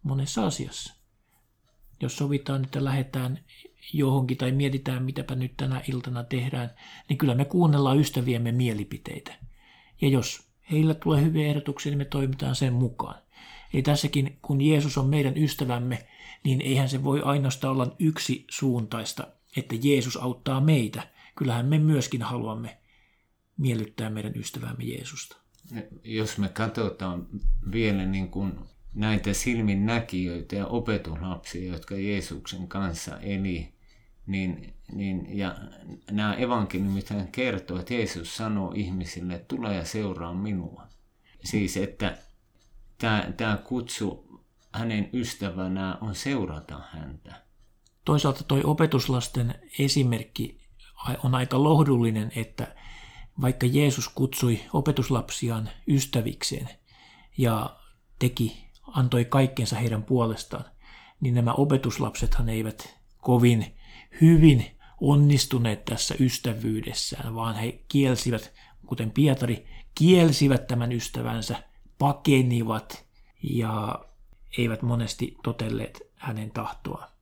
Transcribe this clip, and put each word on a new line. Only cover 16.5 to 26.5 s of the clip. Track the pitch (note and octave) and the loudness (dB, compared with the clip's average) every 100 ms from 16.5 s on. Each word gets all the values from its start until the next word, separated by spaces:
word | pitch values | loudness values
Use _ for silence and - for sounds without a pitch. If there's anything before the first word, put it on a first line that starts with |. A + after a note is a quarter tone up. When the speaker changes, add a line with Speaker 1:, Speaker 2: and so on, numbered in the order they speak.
| C3 | 0
Speaker 1:
eihän | C3 C3+ C3 | 2 2 2
se | C3+ | 0
voi | C3+ C#3 | 0 0
ainoastaan | C#3 C#3+ C3+ - C3+ | 2 2 0 0 0
olla | C3+ B2+ - | 0 0 2
yksisuuntaista, | D#3+ D#3 - C3 - - C#3 B2 G#2+ A2+ G#2 - - _ _ - | 0 0 -2 -4 -4 -2 0 0 -2 -6 -8 -10 -12 _ _ -6
että | - A#2 | -4 0
Jeesus | C#3 C#3 B2 - | 4 4 2 -4
auttaa | B2+ A#2+ - C3+ | -4 -4 -2 2
meitä. | D3 D3+ A2 A2 - _ - - | 4 4 2 -4 -12 _ -20 -4
Kyllähän | C3+ A#2+ C3 | -2 0 2
me | D3+ | 4
myöskin | D#3 D3+ B2 B2 | 4 4 2 -4
haluamme | A2 A#2+ A2 A2 A#2 - _ _ _ _ _ _ _ - | -4 -4 -6 -8 -10 -14 _ _ _ _ _ _ _ -4
miellyttää | C3+ A2+ G#2+ - A2 | -2 0 -4 -6 -6
meidän | G#2+ G#2+ A2+ | -6 -6 -8
ystävämme | - - A#2 A#2+ | -8 -8 -10 -8
Jeesusta. | A#2+ A#2+ - - - - _ _ - A#2 - - | -8 -8 -12 -14 -16 -18 _ _ -16 -14 -14 -18
Speaker 2:
Jos | A2 A2 G#2+ - | -8 -4 -4 -2
me | |
katsotaan | G2 | -4